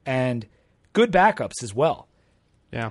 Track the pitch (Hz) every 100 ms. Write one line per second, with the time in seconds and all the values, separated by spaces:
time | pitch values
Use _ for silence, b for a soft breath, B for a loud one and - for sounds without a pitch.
0 | - 131 127 120 110 _ _ _ _ -
1 | 233 180 202 - 104 - 117 101 156 -
2 | - _ _ _ _ _ _ 120 113